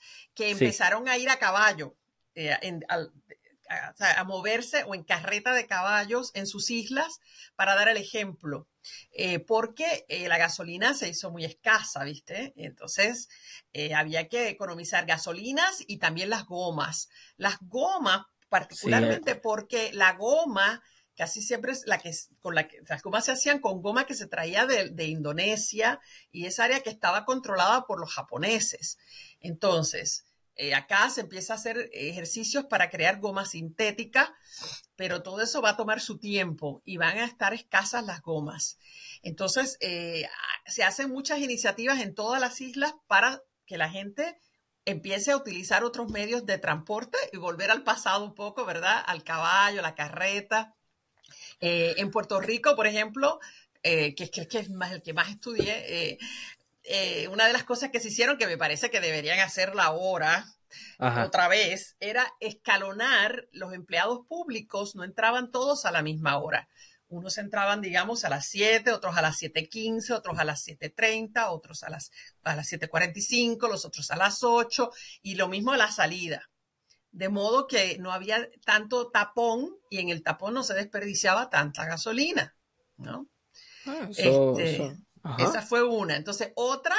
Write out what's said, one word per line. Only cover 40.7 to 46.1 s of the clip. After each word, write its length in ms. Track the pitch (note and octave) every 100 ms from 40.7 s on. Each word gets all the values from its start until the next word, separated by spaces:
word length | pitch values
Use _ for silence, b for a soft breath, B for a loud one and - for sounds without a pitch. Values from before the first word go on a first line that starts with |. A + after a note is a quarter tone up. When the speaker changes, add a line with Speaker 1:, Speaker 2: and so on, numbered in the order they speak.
Speaker 1:
se 140 | - F#3+
hacen 240 | G3 C4+
muchas 300 | C4 C#4 D4
iniciativas 600 | C4+ A#3 G#3+ G3+ B3 C4+
en 160 | G3+ -
todas 240 | A3 C4
las 220 | B3 B3
islas 320 | C4 B3+ D4 D4+ -
para 340 | G3+ A#3+ C4+ - _ -
que 120 | E3+
la 120 | D#3+
gente 480 | G3 G3+ G#3 E4 E4 _ _ _ _ G3
empiece 460 | D#3 G3 G3 C#4+
a 60 | C#4
utilizar 460 | B3+ F3+ F#3 G#3
otros 260 | A#3+ A#3+
medios 360 | A3